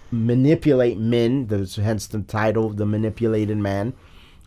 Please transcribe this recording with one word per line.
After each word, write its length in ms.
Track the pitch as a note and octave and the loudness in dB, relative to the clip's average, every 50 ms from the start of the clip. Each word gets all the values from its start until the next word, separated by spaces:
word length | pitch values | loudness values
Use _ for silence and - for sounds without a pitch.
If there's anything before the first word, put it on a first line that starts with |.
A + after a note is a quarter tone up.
| - - | -10 -6
manipulate 880 | B2 A#2 A2+ A#2+ A#2+ B2+ C3 D3 D#3+ D#3+ - D3+ C#3 B2+ B2 A#2+ G#2 G2 | -4 0 0 2 4 4 4 4 4 4 4 2 4 4 4 2 0 0
men, 480 | A2 A2+ A#2+ A#2+ A#2 A#2 C3 C#3+ B2+ | 0 0 2 2 2 2 0 -2 -2
there's, 300 | G#2 A2 G2 F#2+ F#2 - | -2 -2 -4 -4 -4 -4
hence 300 | G#2+ G2+ A2+ A2 G2+ - - | -4 -2 -2 -2 -4 -6 -6
the 120 | - G#2+ | -8 -8
title, 500 | F#2+ - - G#2+ A2 A2 G#2+ A2+ A2 G#2+ | -6 -4 -4 -2 0 0 0 0 -2 -2
The 160 | G2+ G#2 G#2 | -2 -4 -2
Manipulated 720 | G#2 G#2+ G#2+ A2 A2 G#2+ - B2 A2 A2 G#2+ G#2+ G2+ G#2+ G#2 | -2 -2 -2 -2 -4 -2 -2 -2 0 0 0 0 -2 -2 -2
Man, 340 | G2+ G2 G2 G2+ G#2 B2 - - - - - - - - - - - | -2 -2 -2 -2 -4 -4 -6 -10 -18 -20 -20 -20 -20 -20 -20 -20 -20